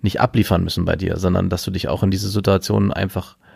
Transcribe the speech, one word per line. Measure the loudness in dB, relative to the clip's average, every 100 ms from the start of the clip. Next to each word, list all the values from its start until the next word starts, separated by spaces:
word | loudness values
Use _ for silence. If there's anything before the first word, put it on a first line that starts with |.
nicht | -2 0
abliefern | 2 2 2 2
müssen | 2 -2 -2
bei | 0
dir, | -2 0
sondern | 0 2 0
dass | -2
du | -4
dich | -4 -4
auch | 0
in | 0
diese | 0 -2
Situationen | 0 2 2 2 2 2
einfach | 0 -4 -6 -10 _ _